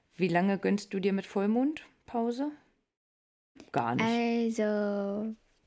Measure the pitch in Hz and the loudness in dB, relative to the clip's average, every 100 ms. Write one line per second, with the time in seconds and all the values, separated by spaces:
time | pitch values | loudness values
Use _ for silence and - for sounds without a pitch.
0 | _ - 180 175 190 196 196 202 - 196 | _ -2 2 4 4 2 2 0 -2 -2
1 | 196 196 - 202 196 226 269 311 - _ | 0 0 -2 0 2 2 2 -2 -10 _
2 | - 240 233 240 294 294 _ _ _ _ | -8 -4 -2 -2 -6 -8 _ _ _ _
3 | _ _ _ _ _ - - - 117 123 | _ _ _ _ _ -20 -6 -2 0 0
4 | 226 233 233 233 233 226 214 208 208 202 | 0 2 0 0 0 0 0 0 0 -2
5 | 202 202 220 220 _ _ | -4 -4 -6 -8 _ _